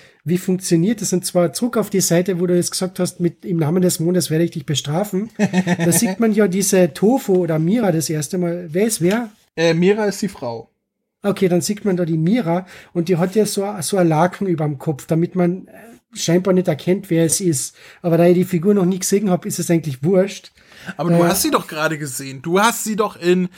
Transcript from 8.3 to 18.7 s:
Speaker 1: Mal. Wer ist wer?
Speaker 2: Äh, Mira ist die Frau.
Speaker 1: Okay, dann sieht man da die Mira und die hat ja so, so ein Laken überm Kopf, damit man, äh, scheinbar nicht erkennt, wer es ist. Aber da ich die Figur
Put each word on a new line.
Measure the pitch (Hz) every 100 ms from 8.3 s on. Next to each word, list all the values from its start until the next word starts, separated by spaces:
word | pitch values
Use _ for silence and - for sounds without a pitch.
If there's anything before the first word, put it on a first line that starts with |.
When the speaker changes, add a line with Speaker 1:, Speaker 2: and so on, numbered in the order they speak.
| 180
Speaker 1:
Mal. | 175 175 175
Wer | 170 226
ist | 214
wer? | 170 226 226 - _ -
Speaker 2:
Äh, | 165 165
Mira | 180 214 208
ist | 196
die | 202
Frau. | - 120 - - _ _ _ _ _
Speaker 1:
Okay, | 202 190 185
dann | 175
sieht | 170 208 208
man | 180
da | 165
die | 160
Mira | 165 247 - 175 185 - -
und | 175 170
die | 170
hat | 185 214
ja | 208
so, | 202 196 208
so | 139 196
ein | 175
Laken | 156 180 - 196
überm | 156 151 139
Kopf, | 165 135 -
damit | 160 170 185
man, | 175 185 -
äh, | - - - _ -
scheinbar | - 175 190 185
nicht | 180
erkennt, | 143 180 190 -
wer | 165 165
es | -
ist. | 180 139 - - - -
Aber | 175 165
da | 175
ich | 180
die | 180
Figur | 175 190